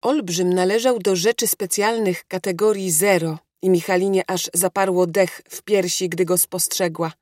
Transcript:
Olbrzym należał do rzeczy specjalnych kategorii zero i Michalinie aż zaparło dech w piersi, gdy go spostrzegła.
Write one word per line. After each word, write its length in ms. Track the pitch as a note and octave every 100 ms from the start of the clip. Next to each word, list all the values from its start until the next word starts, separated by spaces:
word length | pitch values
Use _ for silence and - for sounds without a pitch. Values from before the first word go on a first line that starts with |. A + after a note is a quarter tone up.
Olbrzym 520 | A3+ D4+ G3 E3+ F3+
należał 460 | F3+ F#3 A3 B3 A#3+
do 160 | F#3 F#3+
rzeczy 320 | F#3 A#3 A3+
specjalnych 800 | - F#3+ - G#3 A3+ G#3 F3 -
kategorii 640 | F#3 G3 F3 G#3+ G3+ F#3+
zero 480 | D#3+ G3+ F#3 E3 D#3 _ _
i 80 | F#3+
Michalinie 540 | F3+ E3 F3+ G3 F#3+ -
aż 220 | F#3 -
zaparło 540 | E3+ F3+ - F#3+ F3+ F3+
dech 340 | E3+ F#3 - -
w 120 | -
piersi, 480 | - G#3 F#3 - F#3
gdy 160 | E3+ F3
go 120 | F3+
spostrzegła. 760 | - F#3 - - F3+ D#3+ E3 -